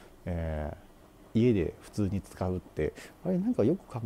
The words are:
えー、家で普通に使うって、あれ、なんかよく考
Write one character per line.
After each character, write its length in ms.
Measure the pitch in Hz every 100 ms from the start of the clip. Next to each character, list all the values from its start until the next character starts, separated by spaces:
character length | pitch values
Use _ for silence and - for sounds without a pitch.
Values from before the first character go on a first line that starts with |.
| - - 95
え 500 | 85 82 78 73 - - - - - -
ー、 60 | 110
家 120 | 123
で 220 | 101 78 -
普 120 | -
通 160 | - 98
に 120 | 98
使 280 | - - 92
う 80 | 92
っ 40 |
て、 320 | - - 78 - - -
あ 40 | 175
れ、 100 | 180
な 120 | 208
ん 40 |
か 80 | 247
よ 140 | 202 185
く 100 | -
考 140 | 117